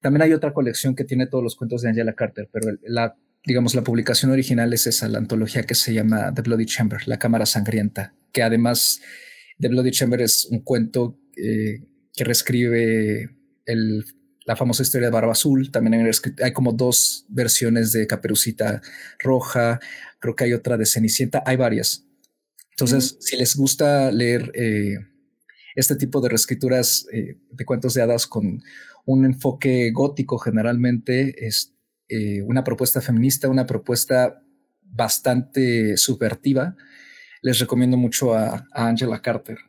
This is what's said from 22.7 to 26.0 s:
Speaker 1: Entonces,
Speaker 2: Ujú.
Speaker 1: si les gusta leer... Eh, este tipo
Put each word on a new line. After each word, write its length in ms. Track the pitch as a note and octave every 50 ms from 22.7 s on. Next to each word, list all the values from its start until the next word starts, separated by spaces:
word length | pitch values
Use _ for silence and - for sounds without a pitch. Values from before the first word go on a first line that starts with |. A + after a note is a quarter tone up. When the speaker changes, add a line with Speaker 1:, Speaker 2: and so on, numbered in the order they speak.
Speaker 1:
Entonces, 420 | _ - C#3 A#2+ C3 C3+ B2+ - -
Speaker 2:
Ujú. 80 | _
Speaker 1:
si 140 | - - -
les 200 | - B2+ A#2+ -
gusta 560 | C#3 C3+ B2+ - - D#3 C#3+ C#3+ C#3 C3+ C3+
leer... 400 | G#2 A#2 A#2+ A#2+ A#2+ A#2+ - - -
Eh, 420 | - A#2+ A2+ G#2+ G#2 G#2 G2+ G2+ G2+ - _ _ _ _ _ _ _ _ _ - _ - - -
este 220 | - C3 - C#3+
tipo 240 | C3+